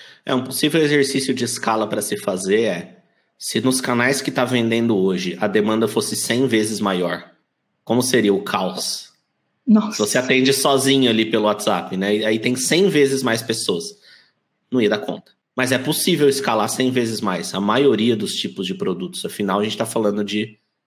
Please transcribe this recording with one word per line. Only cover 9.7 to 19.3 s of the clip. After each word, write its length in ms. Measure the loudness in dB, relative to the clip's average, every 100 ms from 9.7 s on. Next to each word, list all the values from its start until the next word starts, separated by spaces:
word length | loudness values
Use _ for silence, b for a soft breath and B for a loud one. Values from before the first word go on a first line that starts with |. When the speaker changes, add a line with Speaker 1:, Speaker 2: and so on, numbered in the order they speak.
| 4 2
Speaker 1:
Se 40 | -2
você 200 | 0 0
atende 360 | 2 2 2
sozinho 560 | 2 2 2 4 4 4
ali 160 | 2 2
pelo 200 | 2 0
WhatsApp, 500 | 0 0 -2 -2 -4
né? 220 | 0 0
E 80 | 0
aí 140 | 0
tem 160 | -2 -2
cem 340 | 0 2 4
vezes 340 | 4 2 2
mais 180 | 0 -2
pessoas. 580 | -2 -4 -2 -4 -6 -14 b b b b _ _ -4
Não 100 | 0
ia 80 | 2
dar 100 | 0
conta. 320 | -4 -10 -12 _ _ -4
Mas 160 | 0
é 60 | 0
possível 520 | 0 -2 0 4 4
escalar 400 | 4 0 0 0
cem 220 | 0 0
vezes 300 | 0 -2 -2
mais 320 | -4 -4 -4
a 60 | -4
maioria 560 | 0 4 4 4 2 0
dos 200 | -2 -6
tipos 300 | -6 -6 -8
de 80 |
produtos. 520 | -4 -4 -4 -6 -8
Afinal, 340 | -10